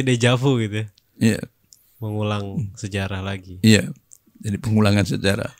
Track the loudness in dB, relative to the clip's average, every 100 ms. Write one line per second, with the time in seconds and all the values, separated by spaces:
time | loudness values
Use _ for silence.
0 | 2 4 4 4 2 2 0 -4 -8 _
1 | _ 0 0 0 -4 _ _ _ _ -12
2 | -8 -4 -2 -4 -4 -6 -6 -8 -8 -4
3 | -4 -4 -6 -8 -10 0 4 6 4 -8
4 | _ -20 _ -14 -8 -6 0 2 4 2
5 | 0 -2 -2 -2 -4 -12